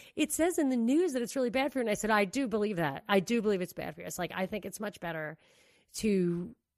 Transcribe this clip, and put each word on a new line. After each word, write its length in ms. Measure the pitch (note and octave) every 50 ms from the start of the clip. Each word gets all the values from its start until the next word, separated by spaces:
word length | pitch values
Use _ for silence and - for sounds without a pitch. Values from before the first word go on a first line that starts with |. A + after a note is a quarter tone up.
| - - -
it 160 | - D#4 C#4+
says 260 | - - D#4 F4+ E4+ -
in 100 | D4+ C4
the 80 | B3+
news 380 | A#3+ A3+ A#3 C4+ D#4+ F#4 F4 B3+
that 80 | B3+
it's 120 | A#3+ - -
really 160 | C#4 B3+ A#3+
bad 220 | G3+ C4 C4+ D4
for 60 | - C4+
you." 60 | A#3+
And 60 | A3
I 40 | G#3
said, 160 | G3+ - G#3+
"I 160 | A3 G#3 G#3
do 200 | F#3 - C4 C#4
believe 300 | A3 G3+ G#3+ G#3 G#3 G#3+
that. 280 | E3+ E3 C#3+ C3+ - - -
I 120 | G3+ G3
do 200 | - - A#3 A#3
believe 220 | G3 G#3+ G#3 F#3
it's 100 | F3+ E3+
bad 220 | - - - D#3+ D3+
for 80 | E3+
you." 40 | -
It's 120 | - - -
like, 140 | F3 E3 F3+
"I 100 | F3+ F#3+
think 220 | F#3 G#3+ G#3 -
it's 140 | G3+ F3+ -
much 200 | A3 G#3 - -
better 380 | - E3+ E3 D#3+ D#3 D#3 D#3+ - _ _ _ _ _ _ _ _ _ _ -
to, 600 | - - A3 G3+ F#3+ F3+ F3 E3+ E3+ F3+ - - - _ _ _